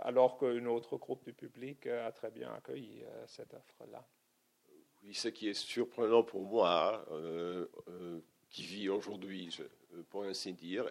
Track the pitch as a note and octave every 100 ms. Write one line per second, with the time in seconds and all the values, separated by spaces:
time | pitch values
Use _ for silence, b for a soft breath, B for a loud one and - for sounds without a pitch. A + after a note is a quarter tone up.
0 | - B2 B2+ B2+ B2+ A#2+ A#2+ A#2 A#2 C3
1 | - B2+ - A2+ A#2 A#2+ C3 C#3 B2+ A#2+
2 | A2+ - A2+ A2+ B2 A2+ - C3 A2 A2+
3 | A#2 A2+ A2+ - - B2+ - - A#2 A#2+
4 | A#2 _ _ _ _ _ _ D2+ _ _
5 | G2+ G#2 A#2 - A2 G2 - - A#2+ -
6 | A2+ A#2 A#2 F#2+ F#2+ A2+ F2+ E2+ F2 A2
7 | - D#2 E2 E2 F2 F2+ E2+ - - F2+
8 | F2 E2 - _ _ - F#2 G2+ G2 G2+
9 | G2+ G#2 F#2+ F#2+ F2 E2 D2+ - _ F2
10 | E2 G2 G2+ F#2+ G2 F#2 E2+ G2 A#2